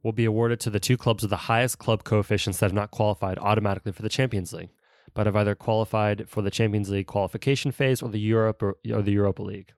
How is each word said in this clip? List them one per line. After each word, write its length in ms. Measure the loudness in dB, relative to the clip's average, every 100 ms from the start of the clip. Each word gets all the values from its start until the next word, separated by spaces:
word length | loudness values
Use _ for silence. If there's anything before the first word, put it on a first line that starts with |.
will 100 | -4
be 120 | 0
awarded 340 | 0 2 0 0
to 100 | -2
the 100 | -4
two 160 | 0 2
clubs 260 | 2 0
with 80 | 0
the 60 | -4
highest 420 | 0 2 2 -2
club 260 | -2 -2
coefficients 540 | 2 0 2 0 0 0
that 80 | 2
have 80 |
not 160 | 0 -4
qualified 480 | 0 0 0 -4 -2
automatically 540 | 2 2 2 -2 -6
for 100 | -6
the 60 | -6
Champions 440 | -2 0 -2 -6
League, 180 | -10 -12 _ _ _ -12
but 120 | -2 0
have 100 | 2
either 180 | 2
qualified 760 | 0 0 0 0 0 0 0 -4
for 140 | -4
the 80 | -2
Champions 400 | 0 0 2 -2
League 160 | -4 -2
qualification 640 | -2 -2 -2 -2 0 -2
phase 320 | 0 0 0
or 60 | -2
the 100 | -4
Europe 440 | 0 2 2 0
or, 160 | -4 -4 -4
or 100 | -2
the 100 | 2
Europa 300 | 2 2 0
League. 300 | -8 -10 -16